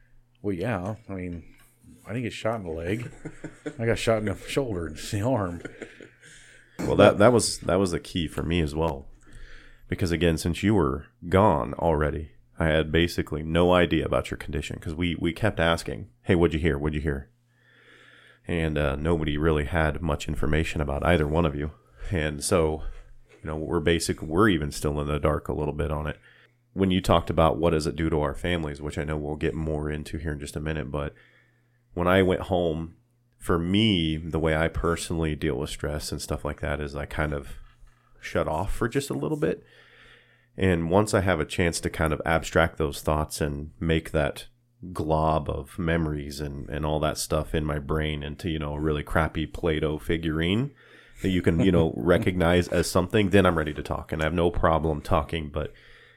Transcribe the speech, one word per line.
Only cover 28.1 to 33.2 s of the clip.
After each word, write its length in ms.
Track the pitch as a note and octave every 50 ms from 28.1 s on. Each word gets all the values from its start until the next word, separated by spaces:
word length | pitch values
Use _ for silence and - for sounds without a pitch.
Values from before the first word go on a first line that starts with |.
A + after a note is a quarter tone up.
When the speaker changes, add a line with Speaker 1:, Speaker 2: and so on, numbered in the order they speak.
Speaker 2:
to 100 | E2 D2+
our 140 | D2 C#2+ C2+
families, 480 | - - F2 F2+ E2+ D#2 D2 C#2+ C#2+ D2
which 160 | D2 C#2+ -
I 60 | D2+
know 120 | D2+ D#2
we'll 200 | D2+ D2 D2 D#2
get 180 | D#2 D#2+ D#2 -
more 360 | E2 D#2 D#2 D#2 D2+ D2+ D2+
into 280 | D2+ D2+ D2 - - D#2
here 140 | D2 E2 D2+
in 60 | C#2+
just 180 | C#2+ C#2 -
a 40 | D2+
minute, 300 | D2+ D#2 D#2+ D#2 C2 C2
but 240 | D2+ D2 D2 D2 - - - _ _ _ _ _ _ _ _ _ _ _ _ _ -
when 120 | F2 F2
I 140 | F2 F#2 G2
went 220 | F#2+ F2+ F2+ - -
home, 540 | - F#2+ F2 F2 E2+ D#2 D#2+ D#2+ E2+ F2 _ _ _ _ _